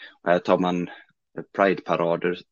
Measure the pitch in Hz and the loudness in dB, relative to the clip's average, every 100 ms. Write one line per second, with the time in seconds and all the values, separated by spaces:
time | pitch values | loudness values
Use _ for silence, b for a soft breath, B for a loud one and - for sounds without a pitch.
0 | B B - 90 - 90 90 90 87 B | B B 0 0 2 2 2 -2 -4 B
1 | B _ _ 82 - - 98 90 - 82 | B _ _ -16 -8 0 2 2 -2 -2
2 | 85 85 87 87 - | 0 0 -2 -4 -8